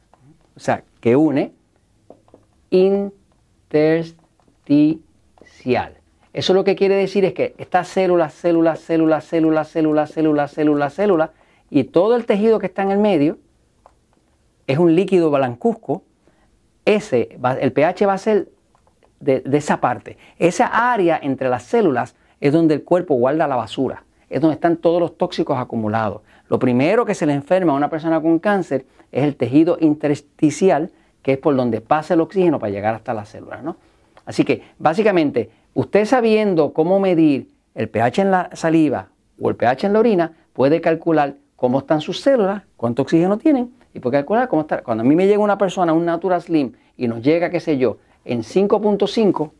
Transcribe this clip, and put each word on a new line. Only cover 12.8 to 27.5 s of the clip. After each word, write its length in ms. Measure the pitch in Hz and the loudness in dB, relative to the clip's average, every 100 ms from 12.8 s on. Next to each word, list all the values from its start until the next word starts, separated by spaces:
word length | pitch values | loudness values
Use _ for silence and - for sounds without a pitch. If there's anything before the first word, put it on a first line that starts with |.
en 80 | 196 | -2
el 80 | 196 | 0
medio 400 | 214 180 143 214 _ _ _ _ _ _ _ _ _ _ _ _ - | 2 2 0 -2 _ _ _ _ _ _ _ _ _ _ _ _ -4
es 120 | 139 | 0
un 180 | 175 165 | 2 2
líquido 340 | 196 190 160 | 2 2 2
blancuzco. 720 | 143 131 120 233 220 - 165 - _ _ _ _ _ _ _ | 2 -2 -2 -4 -4 -6 -8 -10 _ _ _ _ _ _ _
Ese 540 | - 208 - 123 - - | -2 0 0 -2 -2 -4
va, 120 | 127 | -6
el 180 | 131 - | -2 -2
P 120 | - | 0
H 200 | 151 185 | 0 0
va 100 | 202 | -2
a 40 | 190 | 0
ser 300 | 220 208 - _ _ _ _ _ _ _ | 0 -2 -2 _ _ _ _ _ _ _
de, 200 | 139 131 | -2 -2
de 180 | - 147 | 0 -2
esa 220 | 143 180 | 0 -2
parte. 380 | 135 117 - - - - | -2 -4 -10 -20 -20 -4
Esa 540 | 175 175 240 214 240 | -2 0 -2 0 0
área 260 | 233 175 156 | 0 0 0
entre 260 | 139 131 131 | -2 -4 -2
las 140 | 123 | -4
células 540 | - 233 196 123 127 _ _ _ | -2 0 2 0 -4 _ _ _
es 120 | 147 | 0
donde 220 | 160 165 | 2 2
el 80 | 147 | 0
cuerpo 320 | - 175 175 | 0 -2 0
guarda 320 | 131 123 156 156 | 0 0 0 -2
la 80 | |
basura. 500 | 127 110 - 127 - - _ - | -2 -4 -6 -6 -6 -16 _ -10
Es 120 | 131 | -2
donde 140 | 156 | 0
están 240 | 151 170 165 | 2 0 0
todos 220 | 170 175 | 0 0
los 160 | 170 - | -2 -2
tóxicos 420 | 180 - 160 135 | -4 -4 -4 -4
acumulados. 640 | 123 117 107 110 107 101 - _ - | -4 -6 -2 -2 -4 -6 -14 _ -4
Lo 100 | - | 0
primero 480 | 127 123 147 226 214 | 2 2 2 2 0
que 80 | |
se 100 | 196 | -2
le 80 | 156 | -2
enferma 400 | 143 139 | -2 0